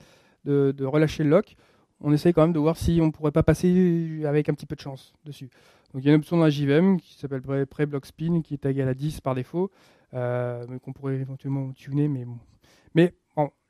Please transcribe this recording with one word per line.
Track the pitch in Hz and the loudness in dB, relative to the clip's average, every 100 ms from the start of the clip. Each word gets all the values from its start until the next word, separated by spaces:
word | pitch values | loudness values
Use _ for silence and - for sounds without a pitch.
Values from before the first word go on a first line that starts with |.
| _ _ _ _ 143 | _ _ _ _ -2
de, | 143 139 139 | 0 0 0
de | 135 | -2
relâcher | 151 156 - | 2 2 2
le | 143 | 2
lock. | 170 - _ _ _ _ _ | 2 0 _ _ _ _ _
On | 147 | 0
essaye | 147 175 | 2 4
quand | 170 | 4
même | 156 | 4
de | 165 | 2
voir | 151 165 | 0 0
si | - 170 | 0 2
on | 160 | 2
pourrait | - 151 | 0 0
pas | 160 | 2
passer | 156 151 180 180 180 170 165 156 151 | 2 2 4 4 4 2 -4 -6 -2
avec | 147 147 | 0 0
un | |
petit | 147 147 | -4 -8
peu | |
de | 151 | -12
chance | 143 135 - _ | -12 -16 -18 _
dessus. | 147 139 131 _ _ _ _ | -20 -18 -18 _ _ _ _
Donc | 135 | -2
il | 139 | 4
y | |
a | |
une | 156 | 4
option | 147 170 | 4 2
dans | |
la | 160 | 2
J | 143 139 | 2 2
V | |
M | 147 190 185 | 4 4 2
qui | - _ | -2 _
s'appelle | 143 135 | -10 -8
Pre-, | 135 139 135 | -4 -4 -4
Pre-Block | - 147 143 - | -4 -4 -4 -10
Spin, | - 160 170 | -8 -2 -2
qui | 151 | -4
est | 143 139 | -6 -4
égal | 135 131 | -2 -2
à | |
dix | 131 151 - | -2 -6 -6
par | 135 | -6
défaut, | 131 123 170 196 - _ _ _ | -6 -6 -6 -6 -8 _ _ _
euh, | 127 123 123 123 120 120 | -8 -4 -4 -6 -8 -12
mais | 127 | -14
qu'on | - | -14
pourrait | 135 135 135 | -10 -8 -6
éventuellement | 135 135 139 139 131 | -8 -10 -6 -6 -6
tuner, | 135 - 143 151 | -12 -6 -2 0
mais | 135 | -2
bon. | 120 120 - _ _ _ _ | -8 -14 -20 _ _ _ _
Mais | 160 175 - _ - | 2 2 0 _ -6
bon, | 143 - | -6 -6